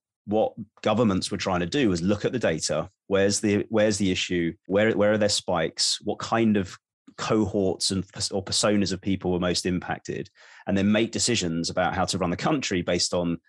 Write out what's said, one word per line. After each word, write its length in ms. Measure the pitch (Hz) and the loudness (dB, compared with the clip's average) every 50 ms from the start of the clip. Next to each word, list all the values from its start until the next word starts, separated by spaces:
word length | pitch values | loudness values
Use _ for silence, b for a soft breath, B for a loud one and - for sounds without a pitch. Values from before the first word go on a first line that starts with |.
| _ _ _ _ _ | _ _ _ _ _
what 280 | 104 104 110 107 - - - 104 - _ _ | -2 0 2 2 0 -2 -6 -14 -16 _ _
governments 500 | - 107 107 107 123 107 - - - - | -2 0 2 4 4 4 2 2 0 -2
were 60 | 107 90 | -4 -4
trying 240 | - 98 92 87 | -2 0 0 0
to 40 | 87 | 0
do 240 | 85 - 147 135 104 | 0 0 2 2 2
was 120 | 90 85 | 2 2
look 240 | 85 95 104 98 - | 2 0 0 0 0
at 80 | - 135 | -2 -2
the 60 | 123 | 0
data. 500 | 110 98 82 78 - - 80 76 80 92 - _ _ - | 0 0 0 -2 -2 -2 -2 -2 -4 -6 -10 _ _ 0
Where's 320 | 98 98 98 101 101 - | 2 2 4 2 2 2
the, 260 | - 104 101 104 - - | 2 2 2 2 0 0
where's 280 | 110 107 104 110 104 98 | 2 2 2 2 2 2
the 140 | 104 92 | 0 0
issue? 420 | 92 - - - 92 87 85 82 - - _ - | 0 0 -2 -2 -2 0 0 -2 -4 -6 _ 0
Where, 240 | 92 101 107 113 | 2 2 4 4
where 220 | - 95 104 104 110 | 4 4 4 4 4
are 40 | 107 | 2
there 120 | 104 101 | 2 0
spikes? 720 | - - - - 90 82 82 - - - - - - - - | 0 -2 -2 -2 -2 0 -2 -2 -2 -2 -2 -2 -2 -2 -4
What 160 | 101 98 - | -6 -6 -6
kind 380 | - - 117 113 117 110 104 101 | -4 -2 0 2 4 4 4 2
of 200 | 92 - - - _ _ _ _ _ - - - | 0 -2 -6 -16 _ _ _ _ _ -20 -14 -8
cohorts 760 | - - 117 110 107 98 98 104 98 95 - - - - | -4 0 2 2 2 0 0 0 0 0 -2 -2 -2 -2
and 160 | 98 95 92 - - | -2 -2 -4 -6 -8
pers-, 180 | - 101 - | -8 -6 -4
or 100 | - 98 | -4 -4
personas 520 | 92 - - - - 107 107 104 98 90 95 | -4 -4 -2 0 2 2 2 2 2 0 -2
of 80 | 90 | -4
people 300 | - 101 98 95 - 90 | -2 -2 -2 -2 0 -2
were 80 | 90 85 | 0 0
most 260 | 90 90 87 - - | 0 0 0 0 0
impacted, 640 | 95 90 85 - - 82 - - - - 58 - - _ B B B B B B B | -2 -2 -2 -2 -6 -8 -8 -8 -8 -8 -8 -10 -12 _ B B B B B B B
and 100 | 98 98 | 0 2
then 120 | 98 104 | 2 4
make 220 | 107 107 117 110 | 4 2 2 0
decisions 580 | - - 107 120 120 107 92 85 82 82 82 80 | -2 -2 0 0 0 0 0 -2 -2 -2 -4 -4
about 240 | 82 92 90 82 - | -2 -2 -2 0 0
how 120 | 92 90 | -2 -2
to 120 | - - 90 | -2 -2 -2
run 120 | 92 85 | -2 -2
the 80 | 90 90 | -2 -2
country 440 | - 160 160 135 - - 101 90 | 0 0 0 0 -2 -2 -2 -2
based 320 | 85 - 90 87 - - - | -2 0 0 0 0 0 0
on 240 | 90 87 87 85 - _ | -2 0 -2 -2 -4 _